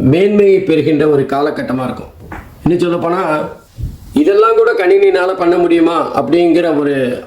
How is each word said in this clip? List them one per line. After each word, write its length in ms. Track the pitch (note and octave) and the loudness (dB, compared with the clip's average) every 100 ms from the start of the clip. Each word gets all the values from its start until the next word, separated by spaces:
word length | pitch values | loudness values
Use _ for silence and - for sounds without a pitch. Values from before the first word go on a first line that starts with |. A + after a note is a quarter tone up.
மேன்மையை 540 | B2+ E3 G#3 G#3 G3 F#3 | 2 2 2 4 4 2
பெறுகின்ற 440 | - D#3 D3 D3 D3+ | 2 0 0 0 2
ஒரு 140 | C#3 C3 | 0 0
காலகட்டமா 580 | C#3 D3+ - B2+ C3 | -2 -4 -4 -6 -6
இருக்கும். 280 | B2 - - - - - - - | -6 -10 -14 -20 -18 -18 -18 -6
இன்னும் 240 | D3 E3+ | -2 0
சொல்லப்போனா 380 | F3 E3+ E3+ F3+ E3+ D3+ - - - - - - - | 0 -2 -4 -4 -2 -4 -6 -12 -20 -12 -12 -12 -4
இதெல்லாம் 440 | C#4+ - G4+ A4+ A4 | 0 2 4 4 4
கூட 120 | A3+ | 2
கணினினால 560 | - F3+ G3 G3 F3+ F#3 | 2 2 4 4 2 -2
பண்ண 220 | F#3 F3 F3 | -2 0 0
முடியுமா 420 | E3+ E3+ E3 E3 C#3+ | 2 2 2 0 -2
அப்படிங்கிற 520 | C#3 - E3+ F3 E3 E3+ D3 | -4 0 0 2 2 0 -2
ஒரு 180 | C#3+ C#3 B2 B2 | -2 -2 -4 -6